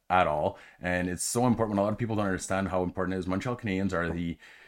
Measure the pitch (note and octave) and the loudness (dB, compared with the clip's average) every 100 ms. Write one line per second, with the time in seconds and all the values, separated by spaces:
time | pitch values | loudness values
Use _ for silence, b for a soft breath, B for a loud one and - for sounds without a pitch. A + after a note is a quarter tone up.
0 | - F2+ E2 D2+ F#2 B B B F2+ F2+ | 0 4 4 2 -2 B B B -2 0
1 | F2+ F2 - A#2+ B2 A2 G#2+ G2+ G2+ G#2+ | -2 -4 -2 2 4 4 2 2 2 0
2 | A2+ G#2+ G2+ F2+ - F#2+ F#2+ F#2 F2+ F#2+ | -2 0 0 -2 -2 -2 0 0 -2 -2
3 | F2+ F#2 F2 F#2+ B2 A#2 A2 F#2+ F#2+ F2 | -2 -2 -2 -2 -2 -4 -2 0 0 0
4 | E2+ E2+ E2+ - B B | -2 -2 -4 -6 B B